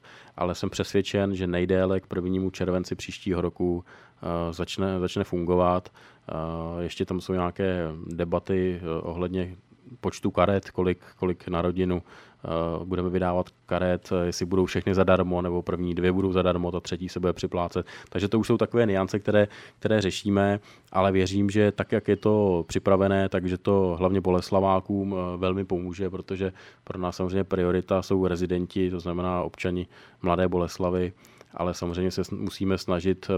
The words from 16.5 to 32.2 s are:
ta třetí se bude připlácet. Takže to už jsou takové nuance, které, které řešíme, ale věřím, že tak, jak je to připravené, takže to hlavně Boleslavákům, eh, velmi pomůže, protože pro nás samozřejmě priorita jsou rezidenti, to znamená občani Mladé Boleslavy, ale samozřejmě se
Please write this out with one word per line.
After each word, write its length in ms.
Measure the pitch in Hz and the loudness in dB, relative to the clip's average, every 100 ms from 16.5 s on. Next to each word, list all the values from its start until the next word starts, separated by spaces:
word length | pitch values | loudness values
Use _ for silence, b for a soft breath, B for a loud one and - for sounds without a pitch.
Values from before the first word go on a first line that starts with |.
| 87 87 | 2 -2
ta 80 | 87 | -4
třetí 280 | - 90 92 | -6 -8 -8
se 120 | 90 | -2
bude 120 | 90 | -2
připlácet. 540 | - 92 90 87 90 - B B | -2 -4 -4 -2 -4 -6 B B
Takže 200 | 92 98 | -4 0
to 100 | 113 | 0
už 80 | 104 | 2
jsou 100 | 113 | 2
takové 300 | 107 120 110 | 2 2 2
nuance, 320 | 95 92 104 | 2 0 -2
které, 300 | 104 104 101 B B B | 2 4 4 B B B
které 220 | 104 110 | 2 2
řešíme, 600 | 95 - 101 101 101 101 B B B | 2 -2 0 2 2 0 B B B
ale 200 | 92 98 | 2 4
věřím, 380 | 95 90 98 101 | 4 2 2 2
že 220 | 104 104 | 4 2
tak, 200 | - - | 2 -2
jak 160 | 110 - | 0 2
je 80 | 98 | 2
to 480 | 110 107 101 85 82 | 4 4 4 2 0
připravené, 600 | 95 98 95 98 98 95 | -2 4 4 4 4 2
takže 300 | 95 90 92 | 0 -2 -2
to 380 | - 98 92 85 | 2 2 2 2
hlavně 220 | 92 98 | 2 2
Boleslavákům, 920 | 92 90 - 98 95 95 - 98 98 | 2 2 2 2 4 2 0 -2 -2
eh, 220 | 95 90 90 | -4 -4 -2
velmi 280 | 92 95 | 0 0
pomůže, 460 | 95 90 90 87 92 | -2 -4 -4 -6 -6
protože 420 | 92 - 95 92 B B B | -6 -8 -4 -4 B B B
pro 140 | - 92 | -12 -4
nás 180 | 87 - | -4 -2
samozřejmě 280 | 90 95 | -2 -2
priorita 580 | 92 92 90 90 - 95 | 0 0 2 0 2 -2
jsou 240 | - 95 92 | 2 0 2
rezidenti, 640 | 87 90 90 90 98 90 | 0 0 -2 -2 -2 -2
to 100 | 90 | -2
znamená 420 | 90 87 90 90 | -6 -4 -2 -2
občani 440 | 76 - 92 90 87 B B B | -4 -4 -4 -4 -6 B B B
Mladé 260 | 90 87 90 | 0 2 2
Boleslavy, 640 | 90 85 - 90 90 87 - B B B | 2 -2 -2 -2 0 -2 -6 B B B
ale 200 | - 90 | -6 -4
samozřejmě 360 | 85 87 90 92 | -4 -6 -2 -2
se 120 | 95 | -4